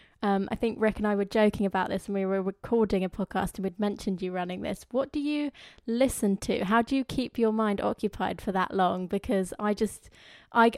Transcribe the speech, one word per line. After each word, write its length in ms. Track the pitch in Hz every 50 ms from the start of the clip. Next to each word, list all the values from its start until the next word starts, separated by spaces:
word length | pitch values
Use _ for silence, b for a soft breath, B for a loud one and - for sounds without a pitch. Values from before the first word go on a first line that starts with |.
| B B B B B
um, 260 | 208 202 196 196 - -
I 20 |
think 260 | - - 233 214 -
Rick 180 | 214 214 208 -
and 80 | 208
I 100 | 208 208
were 80 | 202 202
joking 420 | 196 - 226 214 214 - - 208
about 220 | 196 - 190 185 -
this 180 | - 190 - -
when 60 | 202
we 120 | 196 190
were 140 | 190 196 196
recording 640 | 190 185 196 _ - - 240 233 220 202 - 190 180
a 60 | 185
podcast 460 | - - 196 - - 190 185 180 -
and 80 | - 185
we'd 140 | 190 180 -
mentioned 420 | 208 208 202 - - - 190 175 190
you 80 | 180 180
running 280 | 185 180 175 180 185 196
this. 240 | - 196 - - - -
What 180 | 247 269 277 -
do 60 | 302
you 320 | 285 294 294 294 294 285 - B B B B B B
listen 500 | - 226 233 262 262 - - - 202 196 190
to? 260 | - - 190 - -
How 160 | 180 214 233
do 140 | 233 - 277
you 100 | 269 262
keep 340 | - - - 254 233 - -
your 140 | 226 220 214
mind 280 | 220 220 214 202 202
occupied 600 | - 208 226 - - 208 - - 185 208 269 -
for 120 | - - 185
that 200 | 190 185 - -
long? 360 | 190 185 180 190 185 185 175
Because 440 | - 202 - - 233 196 190 180 - -
I 160 | 208 208 208
just, 340 | 202 220 202 - - - - B B B B B B B B B
I, 180 | 240 226 233 226